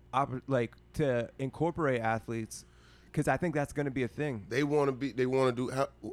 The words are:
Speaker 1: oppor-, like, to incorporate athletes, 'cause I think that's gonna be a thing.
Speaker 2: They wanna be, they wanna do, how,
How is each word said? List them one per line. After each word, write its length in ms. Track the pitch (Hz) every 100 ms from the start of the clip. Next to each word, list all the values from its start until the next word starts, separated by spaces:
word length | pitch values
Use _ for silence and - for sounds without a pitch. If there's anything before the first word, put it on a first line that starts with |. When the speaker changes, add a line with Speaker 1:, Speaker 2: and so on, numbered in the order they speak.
| -
Speaker 1:
oppor-, 280 | 127 135 127 -
like, 280 | 131 117 - -
to 360 | - 143 120 113 -
incorporate 640 | 135 - 160 165 147 123
athletes, 640 | 110 113 - 113 110 - - - - - -
'cause 140 | - 160
I 100 | 165
think 160 | 175 147
that's 180 | 143
gonna 180 | 143 143
be 120 | 135
a 40 | 120
thing. 380 | - 147 113 95
Speaker 2:
They 140 | 120
wanna 280 | 147 147 139
be, 200 | 127 139
they 140 | 113 127
wanna 260 | 131 131
do, 180 | 120 127
how, 200 | 131 139 - 104